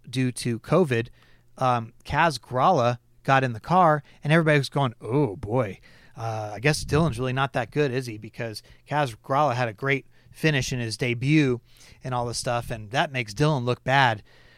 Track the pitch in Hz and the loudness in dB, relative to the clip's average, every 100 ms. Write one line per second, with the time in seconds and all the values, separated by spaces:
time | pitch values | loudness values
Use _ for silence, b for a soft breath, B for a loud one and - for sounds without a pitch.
0 | - 123 127 120 127 113 - 160 165 117 | -8 -2 -2 -2 -4 -4 2 2 4 0
1 | 117 b b b b - 131 117 113 - | -2 b b b b -2 0 0 -4 -16
2 | - 143 165 131 - 127 156 170 120 120 | -4 2 2 0 -4 2 4 4 2 0
3 | _ _ - 135 131 113 - 180 170 151 | _ _ 2 2 2 -4 0 4 6 4
4 | b b 143 160 160 147 131 143 135 - | b b 2 4 4 2 2 -2 -2 -4
5 | 107 135 135 90 - 127 104 87 b b | -4 0 0 -4 -4 -2 -2 -8 b b
6 | b - 113 110 107 104 131 156 135 143 | b -10 -8 -6 -8 -2 -2 -2 0 0
7 | 165 110 127 131 135 127 117 147 147 123 | 0 -2 -4 -2 -2 -2 -4 -2 0 -2
8 | 123 107 110 - 117 107 b b - 147 | -6 -12 -14 -10 -10 -10 b b -4 -2
9 | 139 107 - 135 151 120 120 101 135 139 | -2 -6 -4 0 0 0 -4 -4 -2 -2
10 | - b b - 160 143 120 127 113 110 | -4 b b -2 0 0 -2 -4 -6 -4
11 | 127 117 131 156 139 120 - b b b | -4 -2 2 2 2 0 -6 b b b
12 | 135 123 120 113 135 120 120 117 104 135 | -8 -6 -4 -6 -4 -4 -4 -10 -6 -4
13 | 165 131 110 101 151 143 120 120 - 135 | -2 -4 -6 0 0 0 -2 -4 0 4
14 | 131 107 - b b | 4 0 -8 b b